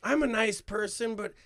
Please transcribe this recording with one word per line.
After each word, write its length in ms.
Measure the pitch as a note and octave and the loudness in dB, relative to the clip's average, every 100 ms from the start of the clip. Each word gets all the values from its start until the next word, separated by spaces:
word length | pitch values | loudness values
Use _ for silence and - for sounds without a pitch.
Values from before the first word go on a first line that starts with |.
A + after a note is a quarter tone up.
"I'm 200 | A#3 D4 | 0 2
a 40 | C#4 | 4
nice 360 | A3 A3 G3+ | 2 2 0
person, 520 | - G#3 G#3 - A#3 | -4 -4 -4 -2 -4
but 200 | G#3+ G3+ - | -4 -6 -10